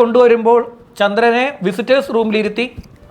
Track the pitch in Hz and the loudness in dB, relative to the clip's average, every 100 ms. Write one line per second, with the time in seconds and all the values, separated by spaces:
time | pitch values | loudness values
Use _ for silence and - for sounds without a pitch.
0 | 233 240 240 233 226 240 233 - - - | 2 4 4 4 2 0 0 -10 -12 -4
1 | 202 202 233 240 262 285 180 196 226 269 | -2 0 0 0 -2 -4 -6 -4 0 0
2 | 277 220 208 214 208 214 247 - - - | 0 -2 -2 -2 -2 -4 -8 -10 -20 -20
3 | - | -4